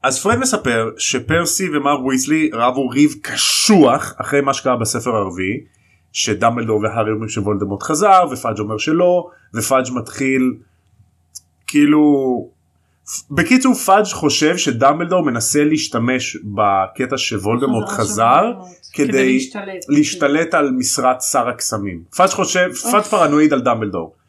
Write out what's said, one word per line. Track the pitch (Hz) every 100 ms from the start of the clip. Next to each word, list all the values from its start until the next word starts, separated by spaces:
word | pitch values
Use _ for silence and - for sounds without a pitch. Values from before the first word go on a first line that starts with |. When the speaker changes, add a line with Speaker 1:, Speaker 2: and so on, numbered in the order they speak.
Speaker 1:
אז | 131 131
פרד | 196 240
מספר | 262 208 123 117 113 -
שפרסי | - 147 123 165 165 - 185 147
ומר | 139 143
ויזלי | 131 131 131 156 156
רבו | 113 120 127 131
ריב | 127 147 -
קשוח | - - - - - 202 135 139 - -
אחרי | - 143
מה | 139
שקרה | 135 135 120
בספר | 113 117 117 110
הרביעי, | 98 87 95 104 - _ _ _ _
שדמבלדור | - - 101 117 120 113 107
והארי | 104 110 107
אומרים | 110 110
שוולדמורט | 110 101 101 98 101
חזר, | - 151 202 185 170
ופאג' | 123 120 104
אומר | 107 107
שלא, | - 165 180 180 175 - _
ופאג' | 113 107 135 123
מתחיל, | 123 113 - 135 131 127 - _ _ _ _ _ _ _ - _ _ -
כאילו, | 147 147 151 151 143 131 123 - _ _ _ _ _ - - -
בקיצור, | 143 170 262 262
פאג' | 220 - 196
חושב | 202 - 151 - 151 175
שדמבלדור | 151 120 135 151 170 185
מנסה | 147 117 117 147
להשתמש | 151 151 - 120 120 127 127 -
בקטע | 101 101 104 98 95 - 127 131
שוולדמורט | - 107 98 120 139 117 104
Speaker 2:
חזרה | -
Speaker 1:
חזר, | 104 101 117 139
Speaker 2:
של | 214
וולדמורט, | 240 - - -
Speaker 1:
כדי | - 185
Speaker 2:
כדי | 135 131
להשתלט. | 131 - 208 196 190 -
Speaker 1:
להשתלט | 147 147 180 143 147 -
על | 165 143
משרת | 127 120 - 127 127
שר | - 135 120
הקסמים. | 117 - 110 101 85 85 -
פאג' | 190
חושב, | - 190 180 180 -
Speaker 2:
אוף. | 226
Speaker 1:
פאג' | 214
פרנואיד | 208 208 156 147 151
על | 139
דמבלדור. | 123 113 104 90 80 _